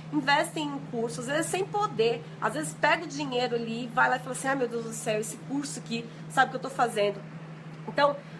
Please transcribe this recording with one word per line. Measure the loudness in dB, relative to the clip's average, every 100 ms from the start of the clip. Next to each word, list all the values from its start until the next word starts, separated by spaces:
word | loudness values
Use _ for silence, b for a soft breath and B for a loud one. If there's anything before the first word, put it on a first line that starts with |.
| B
investem | 0 4 4 4 -2
em | -4 -4 -6
cursos, | -2 -2 -4 -2
às | 0
vezes | 0
sem | 0
poder, | 0 0 0 2 2 2 B B
às | -2
vezes | -2 -4 2
pega | 4 4
o | 0
dinheiro | -6 -2 0 2
ali, | 0 -2 -4 -2
vai | 4 4
lá | 4
e |
fala | -2
assim, | -4 0
"Ai, | 2
meu | 0
Deus | -2
do | -4
céu, | -4 0 0
esse | 0 -6 -4
curso | -2 -2 -6
que, | -4 -4 -4 B B
sabe, | 4 4
que | 4
eu |
tô | -6
fazendo." | 0 0 4 2 2 -8 -12 -14 -14 -14 -12 -4
Então, | 4 4 4 B B